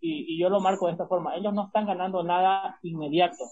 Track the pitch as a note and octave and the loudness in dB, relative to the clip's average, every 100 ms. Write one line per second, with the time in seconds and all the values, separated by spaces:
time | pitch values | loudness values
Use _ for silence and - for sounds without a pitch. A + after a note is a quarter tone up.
0 | E3 D3+ - E3 F3+ G3+ F#3 F#3+ F3 E3+ | -6 -4 -4 0 2 2 2 2 0 -2
1 | E3+ F3+ D#3+ E3 G#3 G3+ G3 G#3+ G#3 F3+ | -2 -2 -2 -4 -2 -2 0 0 0 -2
2 | F#3 F#3 E3+ F3+ F#3 G3 F#3+ - F3 D#3+ | -2 -2 0 4 4 2 -2 -8 -8 -6
3 | D3+ D#3+ F3 - B2 | 0 4 2 0 -12